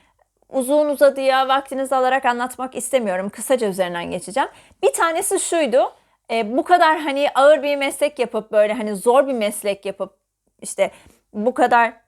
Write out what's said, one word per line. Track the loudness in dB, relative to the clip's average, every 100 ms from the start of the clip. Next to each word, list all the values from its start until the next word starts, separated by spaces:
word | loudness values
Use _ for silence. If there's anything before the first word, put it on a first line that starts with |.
| _ _ _ _ _
uzun | -4 0 2 0
uzadıya | 4 4 4 0 2 2
vaktinizi | 0 -2 -6 -2 0
alarak | 0 0 0
anlatmak | -2 -6 -8 -10 -10
istemiyorum. | -2 -2 0 -4 -6
Kısaca | -8 -2 -2 0
üzerinden | -2 -4 -4 -6
geçeceğim. | -8 -6 -4 -6 -8 _ _
Bir | -2
tanesi | 0 0 -2 -2 -2
şuydu. | 0 0 2 2 2 -2 _ _ -6
E, | -4 -2 -2
bu |
kadar | 2 4 4 2
hani | -2 -2 0 4
ağır | 6 6
bir | 2 -2
meslek | -2 -2 -2 -2
yapıp, | -4 -4 -2
böyle | 2 2
hani | 0 -6 -2
zor | 2 4 2
bir |
meslek | 0 -4 -2 -4 -4 -6
yapıp, | -8 -10 _ _ _ _ _
işte | -12 -2 -2 -2 -20 _ _
bu | -6 -4
kadar, | 0 2 4 2 -2